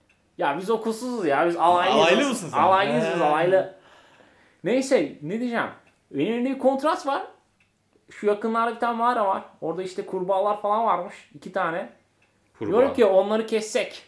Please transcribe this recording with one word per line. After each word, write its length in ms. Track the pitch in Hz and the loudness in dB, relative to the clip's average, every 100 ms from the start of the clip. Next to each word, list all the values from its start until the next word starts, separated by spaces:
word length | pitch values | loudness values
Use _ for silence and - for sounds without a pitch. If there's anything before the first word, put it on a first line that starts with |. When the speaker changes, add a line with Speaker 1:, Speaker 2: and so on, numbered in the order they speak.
| _ _ _ - | _ _ _ -4
Speaker 1:
Ya 180 | 160 147 | -2 -2
biz 120 | 190 | -2
okulsuzuz 560 | 226 226 220 247 240 170 | -2 -2 -4 -6 -4 0
ya, 200 | 139 175 | 2 0
biz 100 | 170 | 2
alaylıyız. 500 | 165 180 180 143 160 | 2 4 4 4 4
Speaker 2:
Alaylı 220 | 202 285 | 4 2
mısın 200 | 247 160 | -2 -4
sen? 100 | 131 | 2
Speaker 1:
Alaylıyız 460 | 170 190 202 156 160 | 4 4 2 0 0
biz, 60 | 170 | 0
Speaker 2:
He. 40 | |
Speaker 1:
alaylı. 500 | 151 151 175 190 - - _ - _ _ - _ _ _ | 0 2 2 2 0 -8 _ -20 _ _ -20 _ _ _
Neyse, 540 | 165 247 262 254 143 - | -2 -2 2 0 0 -6
ne 180 | 147 214 | -8 -6
diyeceğim? 260 | 247 233 135 - _ _ _ | -4 -4 -4 -8 _ _ _
Benim 220 | 135 170 | -4 -2
elimde 180 | 233 247 | -2 -2
bir 80 | 269 | 0
kontrat 480 | 254 311 294 349 285 | 0 2 0 -2 -2
var. 160 | 294 - - _ _ _ _ _ _ _ | -4 -6 -16 _ _ _ _ _ _ _
Şu 160 | - 208 | -4 0
yakınlarda 480 | 208 220 226 233 | 0 0 0 -2
bir 60 | 226 | -2
tane 160 | 240 233 | -4 0
mağara 300 | 233 247 202 | 0 2 0
var. 160 | 185 - - | -2 -6 -10
Orada 220 | 151 165 | -6 -6
işte 240 | 185 - 190 | -6 -8 -8
kurbağalar 540 | 190 180 190 208 208 | -6 -2 0 0 0
falan 240 | 208 214 | 0 0
varmış. 460 | 226 180 185 - - | 0 0 -4 -12 -20
İki 180 | 147 - | -18 -8
tane. 400 | 190 175 170 233 - _ _ _ _ _ _ | -4 -2 -4 -8 -16 _ _ _ _ _ _
Speaker 3:
Kurbağa. 140 | 107 | -2
Speaker 1:
Diyorum 220 | 208 269 | 2 2
ki 100 | 269 | 4
onları 420 | 214 190 202 220 220 | 4 6 4 0 -2
kessek. 560 | 220 214 233 190 - | -4 -2 -4 -4 -10